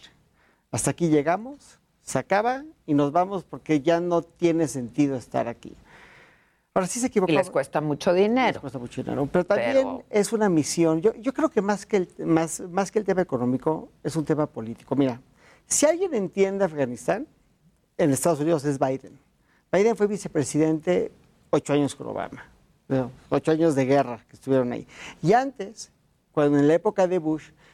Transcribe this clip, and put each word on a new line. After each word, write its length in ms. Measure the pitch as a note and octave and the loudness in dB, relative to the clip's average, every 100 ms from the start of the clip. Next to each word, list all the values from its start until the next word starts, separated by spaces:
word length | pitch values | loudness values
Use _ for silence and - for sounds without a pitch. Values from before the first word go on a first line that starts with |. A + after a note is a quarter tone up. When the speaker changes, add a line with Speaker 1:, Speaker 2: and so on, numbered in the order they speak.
| - _ _ _ _ _ _ | -20 _ _ _ _ _ _
Speaker 1:
Hasta 200 | B2 - | -4 -2
aquí 160 | - E3+ | 0 2
llegamos, 720 | D3+ C#3+ F#3 A#3+ C#4+ - _ _ _ | 2 2 -2 -6 -18 -20 _ _ _
se 160 | - C3+ | -6 -6
acaba 440 | - G3 A3+ C4 D#4 - - | 0 0 0 -4 -8 -12 -2
y 80 | |
nos 180 | C#3+ C#3+ | 0 2
vamos 320 | E3 F#3 G3 | 2 0 -4
porque 380 | - C#3 - D3+ | -10 -10 -2 0
ya 180 | C#3 E3+ | 2 2
no 220 | F3 E3+ | 2 0
tiene 460 | - - E3+ E3 D3+ | -2 -2 0 2 0
sentido 480 | C3+ A#2 - C#3+ C3 | -4 -4 0 0 -2
estar 320 | - C3 A#2 | -4 -4 -4
aquí. 280 | A#2 - - - - - - - _ _ _ _ | -8 -14 -20 -20 -20 -20 -20 -20 _ _ _ _
Ahora 140 | F#3+ F#3 | -4 -2
sí 120 | A#3+ | -2
se 80 | B3 | -2
equivocó. 240 | G#3 F3+ | 0 2
Speaker 2:
Y 40 | D3+ | 2
les 140 | - | 2
cuesta 320 | D3 C3+ D#3 | -2 -2 -2
mucho 320 | D3+ D3 - | -2 -2 2
dinero. 400 | F3+ G#3 B3 A#3 | 2 2 2 0
Speaker 1:
Les 60 | - | -2
cuesta 180 | C#3 C3+ | -8 -12
mucho 220 | A#2+ - | -10 -8
dinero, 240 | A2 A#2+ D3 | -4 -4 0
pero 120 | F3+ F3 | 0 0
también 260 | G#3 A#3 | 0 2
Speaker 2:
Pero 300 | C4 C4+ - - | 2 0 -4 -4
Speaker 1:
es 220 | G#3 G3+ | -2 0
una 160 | A3 G#3 | 0 2
misión. 520 | E3 C3+ - E3 D#3+ | 2 0 2 2 2
Yo, 120 | G3+ A#3 | 0 0
yo 180 | A#3+ | -4
creo 160 | - D4+ | -2 -2
que 120 | - | 0
más 240 | G3 G3+ - | -2 -4 -2
que 120 | G3+ | -2
el, 100 | F3 - | -2 -6
más, 420 | D#3 E3 E3 - | 0 0 0 -6
más 300 | F#3 F3 G3 | -6 -4 -2
que 80 | G#3+ | -2
el 60 | G3+ | 0
tema 160 | F#3 | 0
económico, 680 | F3+ B2 B2 C3 - D#3+ - _ | 0 -2 -2 0 -2 -4 -6 _
es 120 | D#3 D#3 | -6 -4
un 100 | D3 | -2
tema 200 | D3+ D3 | -2 -2
político. 500 | - A2+ A2+ - C3+ | -6 -12 -12 -4 0
Mira, 240 | C3+ B2 _ _ _ _ - | 0 -2 _ _ _ _ -6
si 200 | - D4 | 0 2
alguien 280 | E4+ F#4+ | 2 -2
entiende 520 | B3 F#3 G3 G3 G3 F#3+ | -2 -2 0 0 2 -2
Afganistán, 640 | D3+ B2+ A#2+ - F#3+ D4+ _ _ _ _ _ _ - | 0 -4 -4 -4 -4 -6 _ _ _ _ _ _ 0
en 140 | D#3+ | 2
Estados 280 | C3+ F3 D3 | 2 2 0
Unidos 240 | D3+ D#3+ C#3+ | 0 0 0
es 120 | C3+ | 0
Biden. 400 | C3+ C3+ F2 - _ _ _ _ _ | 0 -2 -8 -20 _ _ _ _ _
Biden 240 | F3+ A3 G#3+ | 2 2 2
fue 120 | G#3 | 0
vicepresidente 1040 | G#3 - D#3 C3+ D3+ D#3 D#3+ F3+ F3+ - - _ _ _ | -2 -4 -4 -2 0 2 0 0 -2 -2 -8 _ _ _
ocho 220 | D#3 - | -2 0
años 220 | C#3+ C#3+ - | 0 0 -4
con 120 | A#2+ | -10
Obama, 380 | G2+ - - - _ _ _ - | -8 -10 -12 -20 _ _ _ -4
¿no? 240 | C3+ B2 - - | -2 -2 -10 -2
Ocho 220 | C#4 - | 0 2
años 240 | D#3 E3 C3+ | 2 2 2
de 100 | C3 | 2
guerra 380 | C#3 B2 A#2 _ | 2 2 -6 _
que 80 | - | -10
estuvieron 360 | - C3+ B2 | 0 0 0
ahí. 160 | A#2 A#2 - - - | -4 -12 -18 -20 -2
Y 120 | D3+ | 2
antes, 580 | A3+ C4+ C4 G3 A3+ - _ _ _ _ | 2 2 -6 -12 -14 -20 _ _ _ _
cuando 260 | - D3 C#3+ | 0 2 4
en 100 | C#3+ | 4
la 60 | E3+ | 4
época 320 | G#3+ G3+ F3+ | 2 0 0
de 120 | F3+ | 0
Bush, 300 | D#3 D#3 - _ _ | -2 -4 -8 _ _